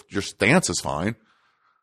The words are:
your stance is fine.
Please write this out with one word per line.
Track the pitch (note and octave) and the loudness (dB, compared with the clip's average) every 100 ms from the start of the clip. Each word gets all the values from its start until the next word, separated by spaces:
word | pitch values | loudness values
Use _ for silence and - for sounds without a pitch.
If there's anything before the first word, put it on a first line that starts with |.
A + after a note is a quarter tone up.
| - | -6
your | G2 | -6
stance | - - G2+ F3+ - | -6 0 4 4 2
is | F2 | -2
fine. | C#2 C#2+ F#2+ A#2 _ _ _ _ _ _ | -4 -2 -4 -6 _ _ _ _ _ _